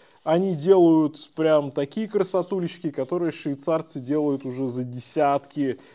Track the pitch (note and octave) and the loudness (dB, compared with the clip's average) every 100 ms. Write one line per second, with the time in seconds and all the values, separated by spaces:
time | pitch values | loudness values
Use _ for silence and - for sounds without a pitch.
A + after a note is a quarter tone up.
0 | _ _ D#3 E3+ F#3+ D#3 E3 F#3+ E3+ D#3+ | _ _ 0 0 0 0 6 8 8 6
1 | D3+ - - - D#3+ D3+ C#3+ C#3+ C#3+ A3 | 2 -2 -14 -2 2 2 2 -4 -4 -4
2 | G#3+ G#3 F3+ F#3 F3 G3 E3+ - D#3+ C#3 | -4 -2 -2 -2 -2 -4 -4 -6 -8 -6
3 | C3 F3 E3+ - D3 C#3 - D#3+ D#3+ C#3 | -4 -2 -4 -4 -8 -6 -2 -2 -4 -10
4 | B2 D3+ D3 C#3 C3+ B2+ C3 A#2+ B2 B2 | -4 -2 0 -2 -6 -6 -6 -6 -8 -10
5 | - D#3+ C#3+ C#3+ - D3+ C3+ A#2 - | -8 -2 0 0 -4 -4 -4 -4 -12